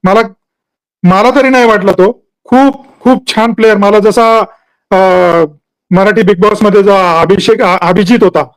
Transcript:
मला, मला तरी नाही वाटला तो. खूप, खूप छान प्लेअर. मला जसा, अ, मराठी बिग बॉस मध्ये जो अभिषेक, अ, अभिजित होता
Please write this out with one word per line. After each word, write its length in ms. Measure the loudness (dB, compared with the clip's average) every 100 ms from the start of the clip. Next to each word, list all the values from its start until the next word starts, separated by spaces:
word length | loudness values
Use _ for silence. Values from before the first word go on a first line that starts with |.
मला, 160 | 0 0 -2 _ _ _ _ _ _ _
मला 280 | 0 2 0
तरी 180 | 0 0
नाही 160 | 0
वाटला 280 | 0 0 -2
तो. 340 | 0 -2 -2 _ _
खूप, 420 | _ 0 0 -2 -18 _
खूप 340 | -2 -2 -2
छान 180 | -4 -4
प्लेअर. 240 | 0 0 0
मला 220 | 0 2
जसा, 400 | 0 0 0 0 -4 _ _ _ _
अ, 60 | 0 0 0 0 0 -4 _ _ _ _
मराठी 320 | 0 0 0
बिग 180 | 0 0
बॉस 220 | 0 0
मध्ये 200 | 0 2
जो 80 | 2 0 0 -2
अभिषेक, 420 | 0 -2 0 -2
अ, 140 | -2 -2
अभिजित 380 | -2 -2 0 0
होता 220 | 0 -2 -6